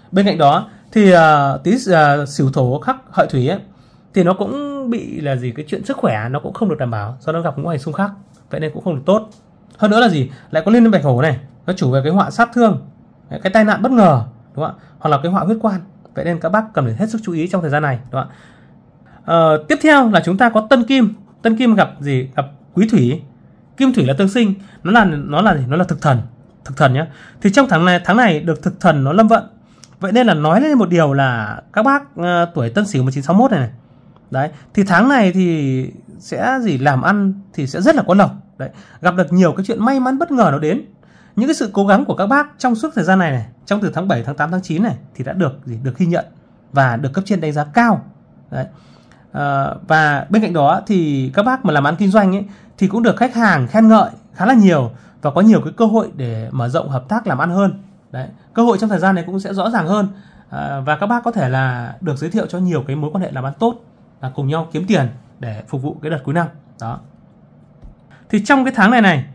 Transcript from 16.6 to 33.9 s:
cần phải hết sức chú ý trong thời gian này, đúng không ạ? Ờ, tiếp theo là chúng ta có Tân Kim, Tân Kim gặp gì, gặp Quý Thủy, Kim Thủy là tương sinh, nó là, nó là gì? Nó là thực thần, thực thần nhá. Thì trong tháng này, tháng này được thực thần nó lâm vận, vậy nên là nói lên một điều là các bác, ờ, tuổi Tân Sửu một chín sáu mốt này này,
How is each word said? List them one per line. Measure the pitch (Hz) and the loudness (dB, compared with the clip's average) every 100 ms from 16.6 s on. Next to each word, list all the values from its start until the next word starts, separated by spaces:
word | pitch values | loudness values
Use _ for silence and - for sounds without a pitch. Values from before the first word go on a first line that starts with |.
| 220 | -2
cần | - | -2
phải | 127 | -2
hết | 113 220 | -2 -4
sức | 226 | -4
chú | 220 | -6
ý | 170 170 | -4 -4
trong | 185 | -4
thời | 165 | -2
gian | 143 | -2
này, | 151 120 - | -2 -4 -6
đúng | 135 | -10
không | 127 | -10
ạ? | - - - - _ _ _ _ - | -14 -20 -20 -20 _ _ _ _ -16
Ờ, | - 165 160 156 151 | -2 2 4 2 0
tiếp | 294 | 0
theo | 311 285 240 | 4 4 6
là | 190 | 2
chúng | 165 190 | 2 2
ta | 240 | 2
có | 220 220 | 2 2
Tân | 262 | 2
Kim, | 233 269 226 - - _ | 2 2 2 -2 -14 _
Tân | 226 220 | -2 2
Kim | 247 | 2
gặp | 208 156 - | 2 0 -2
gì, | 143 131 123 - | -4 -2 -2 -6
gặp | 135 - - | -8 -10 -8
Quý | - 220 | -2 2
Thủy, | 196 120 160 - - - _ _ - | 2 2 -2 -8 -20 -20 _ _ -2
Kim | 269 | 0
Thủy | 254 131 | 2 0
là | 135 | 2
tương | 196 | 0
sinh, | 247 226 190 - - | 2 0 -2 -8 -8
nó | - | 0
là, | 233 | 4
nó | 196 151 143 147 | 4 0 -2 0
là | 208 160 | 2 2
gì? | 123 | 0
Nó | 156 | -2
là | |
thực | 180 160 | -2 0
thần, | 156 123 - - - _ | 0 0 -2 -14 -20 _
thực | - 135 | -12 0
thần | 143 | 2
nhá. | 127 165 - - - | 2 -4 -10 -20 -4
Thì | 208 | 0
trong | 202 269 | 2 4
tháng | 160 | 2
này, | 180 175 | 2 2
tháng | 180 208 | 2 2
này | 240 156 | 2 2
được | 165 156 | -2 -4
thực | 180 - | -4 0
thần | 185 151 | 2 2
nó | 135 | 2
lâm | 175 220 | 4 4
vận, | 226 - - _ _ - _ | 4 0 -14 _ _ -20 _
vậy | 190 | -2
nên | 220 247 | 2 2
là | |
nói | 160 151 180 | 2 2 2
lên | 302 285 | 2 2
một | 180 | 2
điều | 175 151 | 2 2
là | 139 135 120 107 110 - | 2 0 -2 -6 -10 -6
các | - | -2
bác, | 233 277 277 - | 2 0 -2 -6
ờ, | 175 175 170 | -2 0 -2
tuổi | 165 117 | -2 -4
Tân | 113 208 | -2 -2
Sửu | 131 | -2
một | 127 | -2
chín | 131 | -2
sáu | 135 | 0
mốt | 180 262 | 2 4
này | 196 | 2
này, | 117 - _ | -2 -8 _